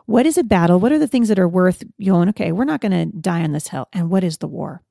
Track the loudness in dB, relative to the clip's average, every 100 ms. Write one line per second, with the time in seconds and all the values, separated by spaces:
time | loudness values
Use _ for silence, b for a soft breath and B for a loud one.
0 | b 2 2 0 0 2 4 4 4 2
1 | 0 0 2 2 2 2 2 0 -8 -6
2 | 0 2 2 0 -2 -2 -2 -2 -2 -2
3 | -2 -4 -4 -2 -2 -4 -6 -10 -8 -4
4 | -2 0 -2 -4 -10 -8 -10 -12 _